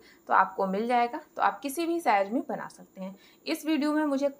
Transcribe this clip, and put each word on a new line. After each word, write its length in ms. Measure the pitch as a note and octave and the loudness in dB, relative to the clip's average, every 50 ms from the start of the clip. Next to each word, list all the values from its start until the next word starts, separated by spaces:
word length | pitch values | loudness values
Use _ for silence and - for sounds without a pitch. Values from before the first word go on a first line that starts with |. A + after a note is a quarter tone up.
| - - - - _ - | -14 -18 -20 -18 _ 2
तो 60 | - | 4
आपको 340 | F#3+ F#3+ F#3+ - - G3 F#3+ | 4 4 4 2 -2 -2 0
मिल 200 | F#3+ G3+ A#3 A#3 | 0 0 0 2
जाएगा। 340 | B3 A#3+ A#3+ A#3+ C#4+ D#4+ - - _ | 2 2 2 0 -2 -6 -10 -10 _
तो 60 | - | 0
आप 180 | - - - - | 0 0 0 0
किसी 260 | - C#4+ C4+ F4 E4+ | -4 -6 -4 -4 -2
भी 140 | E4 E4+ E4+ | -2 -2 -2
size 320 | E4+ C4+ G#3+ G3+ G3 G3 | 0 2 2 2 2 0
में 100 | A3+ C4+ | -2 -4
बना 260 | - - G#3 - - - | -4 -4 -6 -8 -8 -12
सकते 340 | - - F#3 - _ G3 | -14 -18 -20 -20 _ -14
हैं। 140 | F#3 F#3+ F#3+ - - - - _ _ | -14 -14 -14 -16 -20 -20 -20 _ _
इस 200 | - D#4+ D#4+ - | -6 -6 -4 -2
video 280 | D4 D#4+ C#4 C#4+ D4+ D4 | 0 0 2 2 2 2
में 100 | D4+ D#4 | 2 2
मुझे 240 | D4 C#4 C4+ C#4+ C#4 C#4 - | 2 0 0 0 -2 0 0